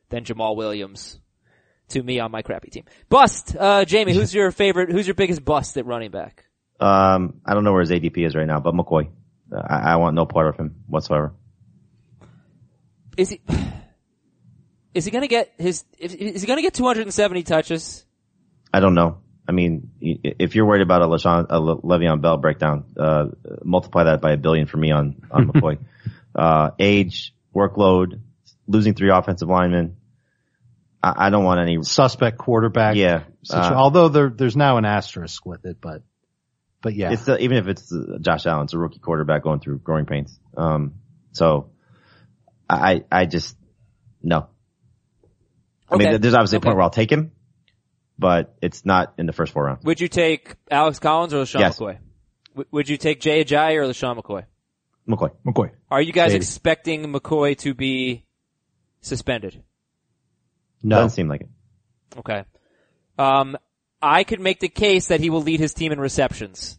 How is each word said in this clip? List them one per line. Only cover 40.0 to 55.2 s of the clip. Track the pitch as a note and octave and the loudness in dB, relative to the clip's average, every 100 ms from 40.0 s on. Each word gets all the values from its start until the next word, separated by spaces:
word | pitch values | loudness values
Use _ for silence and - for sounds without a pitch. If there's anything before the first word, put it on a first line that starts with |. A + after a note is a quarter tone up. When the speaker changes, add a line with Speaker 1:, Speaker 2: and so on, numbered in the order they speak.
| C#2+ | -2
Speaker 2:
pains. | D2 C#2+ - _ - | -6 -8 -14 _ -4
Um, | D#2+ D#2 C#2+ - _ _ _ | -2 -2 -4 -10 _ _ _
so | - E2 D2 C#2 _ _ _ _ _ _ _ _ _ - | 0 2 0 -4 _ _ _ _ _ _ _ _ _ -2
I, | E2+ F#2+ E2+ - | 0 2 0 0
I | F2+ F2+ | 0 0
just, | E2 - - _ _ _ _ _ _ | -2 -8 -16 _ _ _ _ _ _
no. | E2+ D#2+ - _ _ _ _ _ _ _ _ _ _ _ _ _ - | -4 -4 -4 _ _ _ _ _ _ _ _ _ _ _ _ _ -2
I | F3+ | 2
mean, | - | 4
Speaker 1:
Okay. | |
Speaker 2:
th-, | A2 | 4
there's | A#2+ | 4
obviously | A#2+ G2 A2+ | 4 4 2
Speaker 1:
Okay. | |
Speaker 2:
a | B2+ | 2
point | F#2+ | 2
where | |
I'll | E2+ | 2
take | - A2 | 2 0
him, | D3+ D#3+ _ _ _ _ _ _ _ _ - | 0 -2 _ _ _ _ _ _ _ _ -2
but | F#2 E2+ D#2+ - | 2 2 0 -6
it's | F2 - G2 | -8 -4 0
not | F#2 - - | 2 0 -6
in | E2 | -6
the | |
first | E2 D#2+ | -4 -6
four | D2+ | -4
rounds. | C#2+ C2 | -4 -4
Speaker 1:
Would | D#3 E3 | -4 -4
you | E3+ | -4
take | F3 D#3+ D3+ - - - | -2 0 -2 -8 -18 -4
Alex | C#3+ D#3 C#3 | 0 0 -2
Collins | D#3 D#3+ E3+ | -2 0 -2
or | D3 | -4
LaShawn | B2+ C3+ | -4 0
Speaker 2:
Yes. | F#2+ - | 0 -2
Speaker 1:
McCoy? | G#2 F2+ - _ _ _ _ | -10 -12 -18 _ _ _ _
W-, | C3+ - | -16 -8
would | D3 C#3+ | -4 -4
you | D3 | -4
take | D#3+ C#3 | -4 -2
Jay | D#3 D3+ | 0 0
Ajayi | C#3 D3 D#3+ D#3 | 2 2 2 0
or | C3 | -2
LaShawn | A#2+ B2+ A#2 | -4 -6 -8
McCoy? | - G2 - _ _ _ _ _ - | -10 -12 -14 _ _ _ _ _ -4
Speaker 2:
McCoy. | A2+ | -2